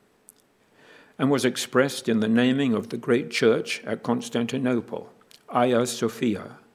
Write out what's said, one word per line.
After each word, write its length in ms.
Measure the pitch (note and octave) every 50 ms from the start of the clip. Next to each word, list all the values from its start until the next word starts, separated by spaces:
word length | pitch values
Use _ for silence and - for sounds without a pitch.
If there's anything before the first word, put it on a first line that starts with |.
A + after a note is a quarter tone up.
| _ _ _ _ _ - _ _ _ _ _ _ _ _ _ _ - - - - - _ _ -
and 120 | - C3+
was 140 | C#3+ B2+ A2+
expressed 640 | B2+ B2 - - - - B2+ C3+ C#3+ - - - -
in 120 | A2+ A2
the 80 | G#2+ A2
naming 460 | A2+ A#2+ B2 B2+ C3 C#3 C#3+ B2+ A2
of 160 | G#2 - -
the 60 | -
great 340 | A#2 - C3 A#2+ C3 D3+ -
church 520 | - - C3 A2+ A#2 D#3 - - - - -
at 180 | - A2+ - -
Constantinople, 1080 | - A#2+ B2+ B2 - - A#2+ A#2+ A#2 C3 C3 C3 B2 B2 A#2 - - - - - - - _ _ _ - - _ -
Hagia 380 | - B2 B2 B2+ B2 A2+ B2
Sophia, 720 | B2+ - - A#2+ A2 - - C3 A#2+ G2+ F2+ F#2 A2 - - - _ _